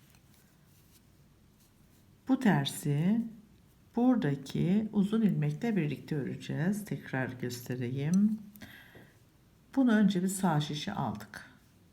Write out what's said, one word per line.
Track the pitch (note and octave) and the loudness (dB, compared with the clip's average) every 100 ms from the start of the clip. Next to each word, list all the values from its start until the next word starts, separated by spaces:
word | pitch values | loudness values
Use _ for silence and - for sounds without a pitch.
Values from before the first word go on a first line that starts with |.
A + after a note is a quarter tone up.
| - - _ - _ _ _ - - - _ - - _ _ _ - _ - _ _ - - | -20 -20 _ -20 _ _ _ -20 -20 -20 _ -20 -20 _ _ _ -20 _ -20 _ _ -10 -2
Bu | B3+ | 2
tersi | A3 D3+ C3+ - D3+ C#3+ F3 A#3 A#3 - - - _ _ _ - | 4 4 2 -4 -2 0 2 0 -2 -10 -20 -20 _ _ _ 0
buradaki | B3+ A3+ D3 C#3 - D3 D#3 G#3 G#3+ | 4 4 2 -2 -4 -2 0 2 0
uzun | G#3 F#3+ A3+ | 0 2 2
ilmekle | G#3 D3+ D3 D3 A#3 G3+ | 2 2 0 -2 -2 0
birlikte | D3+ C3+ - D3+ | 0 -4 -6 -4
öreceğiz. | B2 C3 - C3+ E3+ G#3 | -4 -8 -6 -2 -2 -2
Tekrar | - C3+ - C3 A#2+ | -4 -8 -6 -4 -4
göstereyim. | A#2+ B2 A#2 - B2 A#2+ C#3 D3 F#3 G#3+ G#3+ - - - - - - - - _ _ _ _ _ C4+ | -4 -8 -8 -8 -6 -4 -4 0 2 2 0 -8 -20 -20 -20 -20 -20 -20 -20 _ _ _ _ _ 2
Bunu | B3 | 4
önce | G#3+ F#3+ F3+ | 6 6 4
bir | F#3 | -2
sağ | - F3+ D3+ | 0 2 2
şişe | - D3+ - | 0 -4 -6
aldık. | - B2+ - - - - - _ _ _ | -4 -4 -6 -10 -18 -20 -20 _ _ _